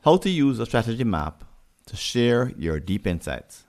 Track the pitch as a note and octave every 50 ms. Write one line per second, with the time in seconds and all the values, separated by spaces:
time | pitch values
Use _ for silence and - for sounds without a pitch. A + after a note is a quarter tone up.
0 | _ D3+ E3 F#3 - G3 F#3 D#3+ C#3+ C#3 C3 A2+ A#2+ - - A#2+ A2 A#2 A2+ A#2
1 | C3 A#2 F#2 D#2 D2+ D2+ - _ - - - - _ _ _ _ _ - - G2+
2 | - - - B2 A#2+ A#2+ A#2+ A#2+ B2+ B2+ - - C#2+ E2 D#2+ D2+ C#2+ F2+ F#2+ G2+
3 | - F#2+ F2 E2 - D2+ C2 A#1+ - _ - - _